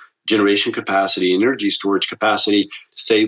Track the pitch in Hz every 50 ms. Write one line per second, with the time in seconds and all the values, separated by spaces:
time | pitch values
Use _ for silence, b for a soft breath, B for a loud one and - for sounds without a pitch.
0 | B B B _ _ - 107 107 101 101 101 98 - 120 110 120 107 - 98 98
1 | 98 95 - 98 92 90 90 92 107 127 135 - 104 101 - - - 98 101 95
2 | - - - - 110 107 104 95 - 107 104 101 95 98 B B B B _ -
3 | - - 113 107 107